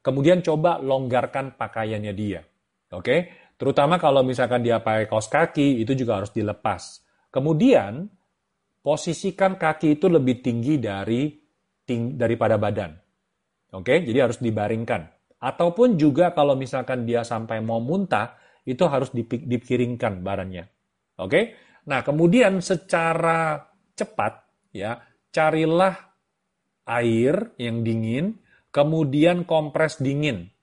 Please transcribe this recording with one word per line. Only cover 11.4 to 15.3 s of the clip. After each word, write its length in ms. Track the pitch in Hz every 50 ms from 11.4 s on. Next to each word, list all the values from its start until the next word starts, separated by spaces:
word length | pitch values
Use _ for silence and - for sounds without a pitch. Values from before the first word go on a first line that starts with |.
| _ _ _ _ _ _ _ _ _
ting-, 320 | - 123 117 117 123 147
daripada 400 | 135 120 113 117 113 117 107 110
badan. 400 | 104 107 104 101 107 98 80 78 - _ _ _ _ _ _ _ _ _ _ _ _ _ _ -
Oke? 240 | 95 92 120 135 175
Jadi 160 | 175 117 110
harus 240 | 135 131 117 117 -
dibaringkan. 640 | 123 113 110 110 104 104 113 110 117 - 120 87 80 - _ _ _ _